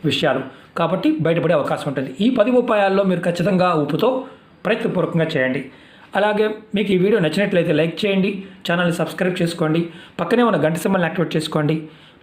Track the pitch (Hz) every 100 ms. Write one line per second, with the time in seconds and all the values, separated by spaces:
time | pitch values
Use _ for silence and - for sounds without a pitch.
0 | 156 - 156 131 - - - - 165 175
1 | 302 311 160 165 160 160 135 147 - 139
2 | 131 - 214 254 214 247 247 208 196 196
3 | 196 175 175 170 185 185 180 165 143 156
4 | 226 262 262 - - - 185 226 175 175
5 | 160 170 156 147 127 135 - - - -
6 | - 196 208 208 214 214 - 196 202 185
7 | 185 226 160 156 202 175 165 151 165 165
8 | 208 196 190 196 - - - 175 175 170
9 | 165 - 185 180 170 - 156 160 170 -
10 | - - 170 233 240 180 156 170 202 190
11 | 165 - 160 165 156 156 147 156 - -
12 | - -